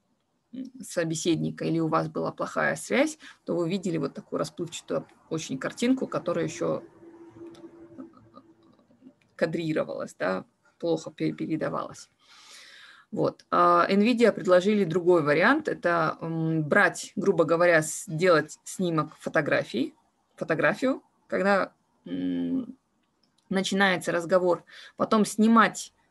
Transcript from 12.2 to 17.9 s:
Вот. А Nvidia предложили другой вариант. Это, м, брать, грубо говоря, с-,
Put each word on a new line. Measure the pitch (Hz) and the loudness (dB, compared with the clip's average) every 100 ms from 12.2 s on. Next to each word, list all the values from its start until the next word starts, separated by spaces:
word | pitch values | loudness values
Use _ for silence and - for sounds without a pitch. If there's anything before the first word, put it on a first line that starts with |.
| _ - - - - - - - _ | _ -20 -20 -20 -20 -20 -20 -20 _
Вот. | - 143 - - | -4 -4 -4 -2
А | 175 175 175 - | 2 4 4 4
Nvidia | 196 220 233 220 | 4 4 4 4
предложили | - 165 180 190 208 | 2 4 4 4 2
другой | 175 180 170 175 | 2 2 4 4
вариант. | 147 151 214 302 - | 4 4 4 2 -2
Это, | 160 175 170 156 - | -2 0 0 0 -4
м, | 165 165 160 160 | -6 -2 0 0
брать, | 151 220 180 - - - | 2 4 2 0 -10 -2
грубо | 196 170 | 0 2
говоря, | 151 165 175 165 | 2 4 4 4
с-, | 156 | 2